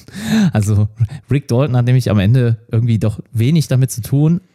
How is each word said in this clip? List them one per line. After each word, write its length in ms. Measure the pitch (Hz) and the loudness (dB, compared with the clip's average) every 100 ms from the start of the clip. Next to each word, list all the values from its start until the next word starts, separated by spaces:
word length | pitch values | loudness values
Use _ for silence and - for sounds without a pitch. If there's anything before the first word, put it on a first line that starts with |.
| - 196 | -20 -12
<laughs> 360 | 220 220 196 | -2 0 0
Also 360 | - 101 104 107 - 113 151 - | 0 0 0 0 -2 -4 -4 -4
Rick 180 | 127 - | -4 0
Dalton 280 | 120 151 123 | -2 0 0
hat 80 | |
nämlich 240 | 120 127 120 | 2 2 2
am 80 | 104 | 2
Ende 380 | 95 131 120 113 - | 2 2 2 -2 -4
irgendwie 280 | 113 117 110 | -2 0 0
doch 220 | 110 104 - | -2 -4 -8
wenig 360 | 113 117 165 - | -2 0 0 0
damit 220 | 127 131 | 0 0
zu 100 | - | -4
tun. 400 | 107 139 151 175 - | -4 0 2 0 -4